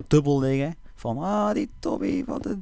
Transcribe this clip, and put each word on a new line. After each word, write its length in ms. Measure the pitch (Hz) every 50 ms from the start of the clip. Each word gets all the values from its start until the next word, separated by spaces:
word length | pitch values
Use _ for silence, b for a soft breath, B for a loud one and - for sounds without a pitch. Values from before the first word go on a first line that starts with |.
| 110 -
dubbel 320 | 156 151 143 143 143 139
liggen. 360 | 135 135 135 135 139 160 165 - b b b
Van, 220 | - - 120 113 135
"Ah, 360 | 165 190 208 214 208 208 208
die 160 | - 302 - - -
Tommy, 460 | - 330 - - 294 - - - -
wat 200 | - - - -
een, 160 | - 214 190